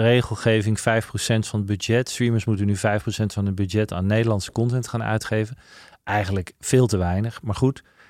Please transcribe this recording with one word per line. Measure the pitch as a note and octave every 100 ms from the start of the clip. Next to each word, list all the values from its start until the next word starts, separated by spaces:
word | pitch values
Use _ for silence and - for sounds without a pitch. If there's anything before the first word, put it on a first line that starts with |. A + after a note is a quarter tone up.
regelgeving | A2+ B2 A#2+ A2 - A2 G#2 G#2+
vijf | - A2+ -
procent | G#2+ - A2+ A2
van | G#2+
het | G2+
budget, | G2+ - A#2 B2+
streamers | - A#2+ A2+
moeten | G#2 G#2 G2+
nu | G2
vijf | G#2+ G#2
procent | - G#2 G#2+
van | - G2+
het |
budget | F#2+ G2 G#2 G#2+
aan | F2+ F#2+
Nederlandse | G#2+ A#2 G#2 -
content | - A#2 B2+ A#2
gaan | A#2
uitgeven, | A2 A2 - A2 A2 C3 - - - -
eigenlijk | - G#2 F#2+ G2 F2+ -
veel | - C3 B2
te | G2
weinig, | F2 F#2 A2+ -
maar | -
goed, | G#2 C3 C3 - _ -